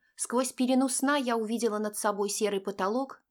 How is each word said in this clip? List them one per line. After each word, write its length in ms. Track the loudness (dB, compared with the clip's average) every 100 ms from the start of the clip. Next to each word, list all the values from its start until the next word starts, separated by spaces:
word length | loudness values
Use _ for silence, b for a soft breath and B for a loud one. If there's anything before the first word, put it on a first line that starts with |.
| b -10
сквозь 340 | -2 0 0
пелену 380 | 0 2 4 2
сна 260 | 2 2 2
я 220 | 0 -2
увидела 400 | -2 0 0 0
над 180 | -4 -2
собой 340 | -2 0 -2
серый 300 | 0 0 0
потолок, 640 | -4 -2 0 0 -4 -8 _